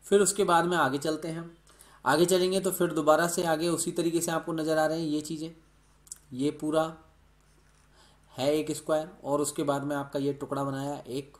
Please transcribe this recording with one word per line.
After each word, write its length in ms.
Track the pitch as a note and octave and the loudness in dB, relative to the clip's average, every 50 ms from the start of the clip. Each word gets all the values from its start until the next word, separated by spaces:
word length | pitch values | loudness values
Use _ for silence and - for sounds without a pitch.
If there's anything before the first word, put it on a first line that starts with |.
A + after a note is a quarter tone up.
| _ | _
फिर 160 | - G3 G3+ | 4 4 6
उसके 220 | G3+ F#3 - - G3 | 6 4 2 0 2
बाद 200 | F3 E3+ E3 E3 | 4 4 4 4
में 120 | F3 F3+ | 4 2
आगे 200 | E3+ D3 C3 C3 C#3+ | 2 2 2 0 -2
चलते 280 | C#3+ D#3+ D#3 D3+ - | -2 -2 -4 -4 -6
हैं 120 | E3 D#3+ E3 | -8 -8 -8
हम, 140 | E3 - - _ _ - - _ - - - - - | -10 -12 -18 _ _ -20 -20 _ -20 -20 -20 -4 0
आगे 200 | B2+ C#3+ D3+ F3 | 2 4 4 4
चलेंगे 320 | F3 F#3 F3+ F3+ F#3 F#3 F#3+ | 4 4 2 4 2 0 0
तो 120 | F#3 F#3+ | 0 -2
फिर 220 | F3 - F3+ E3+ D#3 | 0 0 0 0 0
दोबारा 340 | D#3+ D3+ D3+ D#3 D#3 E3+ E3+ | 2 4 6 6 6 4 0
से 140 | E3+ - F3 | 0 0 0
आगे 220 | E3 D#3+ D#3 E3 F3 | 0 0 0 0 -2
उसी 220 | E3 D#3 - F3 - | 0 -2 -2 -4 -2
तरीके 280 | F3 E3+ E3+ D#3+ E3+ | -2 -2 0 0 0
से 100 | D#3+ F3 | -2 0
आपको 220 | E3 D#3+ D#3+ E3+ E3 | -2 -4 -4 -4 -4
नज़र 240 | D#3+ D#3 D#3 D#3+ | -4 -2 0 2
आ 80 | D#3 D#3 | 2 2
रहे 160 | D#3 D#3+ E3 | 0 0 -2
हैं 60 | E3 | -2
ये 140 | D#3 D3 D3+ D3+ | -2 -2 -4 -4
चीज़ें, 280 | - E3 D3+ D#3+ E3 E3 - _ _ _ _ _ _ _ _ _ - - - _ _ C3 | -6 -10 -10 -10 -12 -14 -18 _ _ _ _ _ _ _ _ _ -20 -20 -20 _ _ -8
ये 180 | B2 C3+ D3 D3 | -4 -2 -2 -2
पूरा 400 | D3 D3+ D3+ D3+ D#3+ D#3+ D#3+ E3 - - - _ _ _ _ _ _ _ _ _ _ _ _ _ _ _ _ _ _ - _ _ _ _ _ | -2 -4 0 0 0 0 0 -4 -14 -20 -20 _ _ _ _ _ _ _ _ _ _ _ _ _ _ _ _ _ _ -20 _ _ _ _ _
है 220 | - - B2+ C#3+ D3+ | -8 -2 0 2 2
एक 180 | D#3 C#3+ D#3 D3 | 2 0 -2 -6
स्क्वायर 360 | - - - D#3+ D#3 D#3 F3+ - - - | -6 -2 -2 -2 -2 -2 -6 -12 -12 -4
और 180 | C3+ C#3+ D3 | -2 0 0
उसके 220 | D3 C#3+ - - D#3 | 0 -2 -2 -4 -2
बाद 180 | C#3+ C#3 C#3 C3+ | 0 -2 -2 -2
में 120 | C#3+ D3 | -4 -4
आपका 240 | C#3+ C#3 C#3 - D3 | -6 -6 -6 -4 -2
ये 140 | C#3 C#3+ C#3 | -2 -2 -4
टुकड़ा 280 | C#3 C#3 - C#3+ C#3 C#3 | -4 -6 -6 -4 -4 -4
बनाया 320 | C#3 C3+ C3+ C#3 C#3+ C#3+ C3 - - | -4 -4 -6 -6 -6 -8 -8 -10 -8
एक 280 | A#2+ C#3 C#3 - - | -8 -8 -8 -10 -20